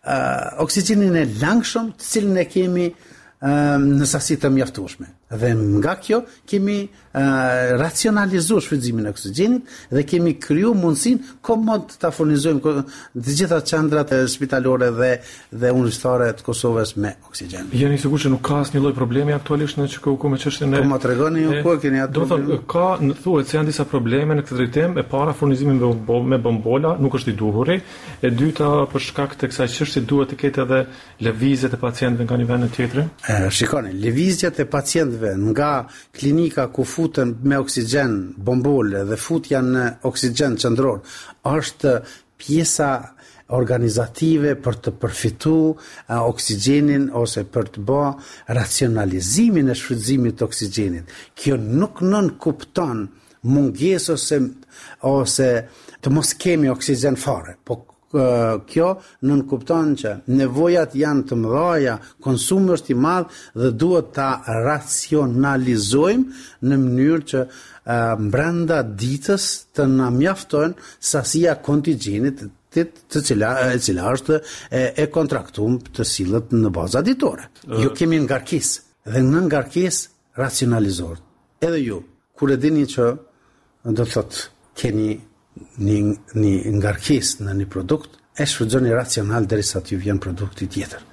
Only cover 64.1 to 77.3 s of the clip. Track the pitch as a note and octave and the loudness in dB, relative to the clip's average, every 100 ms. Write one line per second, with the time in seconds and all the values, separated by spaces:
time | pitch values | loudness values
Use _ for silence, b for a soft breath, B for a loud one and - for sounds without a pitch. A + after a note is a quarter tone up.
64.1 | - C3+ B2+ - A2+ A#2+ D3 - - - | -4 -2 -2 -4 -2 0 -2 -4 -6 0
65.1 | D3+ C#3 A#2+ C#3 C3+ B2+ A2+ G2+ C3 E3 | 0 2 2 2 2 2 0 2 2 4
66.1 | A#3 C4 B B B B2 C#3 B2+ B2 C#3 | 2 0 B B B 0 2 2 4 4
67.1 | E3 D3 C3+ B2+ - - - - A#2 A#2 | 2 0 -4 -4 -8 -20 -18 -4 0 0
68.1 | A2 G#2 B2+ D#3+ E3+ E3 D#3+ A#2+ G2+ A#2+ | 0 0 0 0 0 0 0 0 -4 -4
69.1 | C#3 - G3 - - - - C#3 C3 B2+ | -4 0 0 0 -6 -8 -2 2 4 2
70.1 | B2 D#3+ F#3 - D3 D#3 F3 B B - | 2 2 0 -2 0 0 -4 B B -2
71.1 | D3 A#2+ D#3 E3+ D3 - D3 D3 C3+ G2+ | -2 0 2 2 0 0 0 2 -2 -2
72.1 | G2+ C3+ C3+ G#2 - _ - E3 - _ | -2 -2 -4 -14 -18 _ -2 -2 -4 _
73.1 | D#3 D3 A2 G#2+ C3 B2+ B2 A#2 F2+ F#2+ | -4 0 0 2 0 0 0 0 -2 -2
74.1 | C3 - D#3 D3+ B B B2+ B2+ - D3 | -2 0 -2 -2 B B -2 -2 0 -2
75.1 | D#3+ D3 C3+ F#2 - G#2 B2 - - A2 | 0 0 -2 -6 -4 -2 -2 -4 -6 -4
76.1 | - F#2 A2 A#2 A#2+ A2 E2 E2 B2 F3+ | -2 0 -2 0 2 2 0 -2 0 0
77.1 | C4 C4+ | 2 0